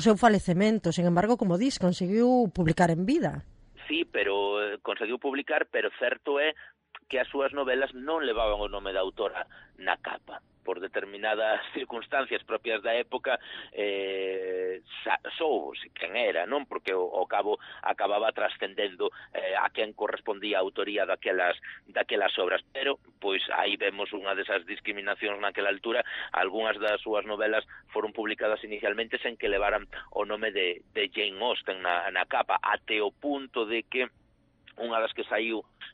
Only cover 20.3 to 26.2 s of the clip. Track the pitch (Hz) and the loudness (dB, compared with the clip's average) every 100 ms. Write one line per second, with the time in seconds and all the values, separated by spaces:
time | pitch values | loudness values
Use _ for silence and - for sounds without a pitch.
20.3 | 101 104 98 95 107 101 101 92 92 110 | -4 0 0 0 -2 -2 0 0 0 0
21.3 | 92 87 - - - - 98 - 113 92 | 2 2 0 -8 -16 -6 -4 0 2 2
22.3 | 107 90 92 - 139 135 135 - _ 98 | 2 0 0 -2 -4 -4 -4 -10 _ -2
23.3 | 95 - 98 101 98 101 98 98 104 98 | -2 0 0 0 0 -2 -2 -6 -4 -4
24.3 | 98 92 98 87 101 107 101 101 101 107 | -4 0 -2 -2 -8 -6 -6 -4 -2 -4
25.3 | 101 101 104 101 98 117 120 - - | -2 -2 0 -2 -2 0 -2 -2 -6